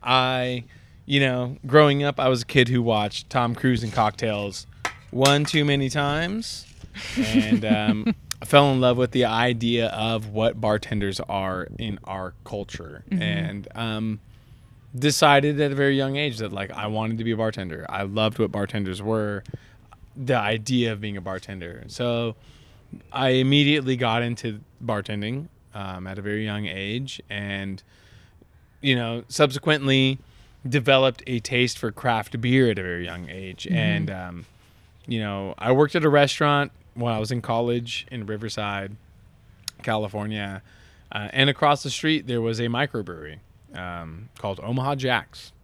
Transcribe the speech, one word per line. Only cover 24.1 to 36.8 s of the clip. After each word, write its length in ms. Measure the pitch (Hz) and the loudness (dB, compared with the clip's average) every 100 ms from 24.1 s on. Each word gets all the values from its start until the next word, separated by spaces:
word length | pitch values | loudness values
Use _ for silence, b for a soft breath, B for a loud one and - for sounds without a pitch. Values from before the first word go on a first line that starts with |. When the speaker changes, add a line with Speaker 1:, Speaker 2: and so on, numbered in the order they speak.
| 117 | 0
Speaker 1:
into 360 | 120 117 117 107 - _ | -2 -4 -6 -8 -14 _
bartending, 640 | 117 107 101 104 104 131 160 _ _ | -4 -4 -4 -6 -6 -6 -10 _ _
um, 340 | 107 98 92 92 | -12 -10 -10 -10
at 100 | 98 | -8
a 20 | |
very 220 | 101 104 | -4 -4
young 220 | 107 104 101 | -4 -4 -6
age 560 | 92 98 117 131 - - | -6 -6 -6 -6 -12 -10
and, 520 | 101 101 98 98 95 _ b b b b b _ _ _ _ | -8 -6 -6 -6 -10 _ b b b b b _ _ _ _
you 140 | 139 123 | 0 2
know, 280 | 117 117 - | 0 -6 -6
subsequently 880 | - 147 135 - 151 135 135 131 135 b b b b 135 | 2 2 2 0 2 4 4 4 0 b b b b -2
developed 560 | 139 120 135 131 120 - | 0 6 6 6 0 -6
a 120 | 123 | -6
taste 400 | - 123 123 - | -2 0 0 0
for 120 | 117 | -6
craft 480 | 101 127 113 104 120 | -2 0 0 -2 -4
beer 280 | 120 131 123 | 2 4 4
at 60 | 101 | 2
a 20 | |
very 220 | 92 87 85 | -2 -6 -6
young 240 | 87 82 | -8 -10
age. 340 | 90 95 87 - | -10 -12 -12 -2
Speaker 2:
Mm-hmm. 100 | 113 | 0
Speaker 1:
And, 340 | 110 104 101 | 2 0 -2
um, 340 | 95 90 87 - _ b b b _ - | -6 -10 -12 -16 _ b b b _ -8
you 120 | 117 | -4
know, 360 | 107 98 98 - | -4 -6 -8 -6
I 140 | 113 | 0
worked 240 | 131 147 175 | 4 4 4
at 80 | |
a 60 | 156 | 4
restaurant 600 | 143 143 - 147 143 143 - | 4 4 2 2 2 0 -6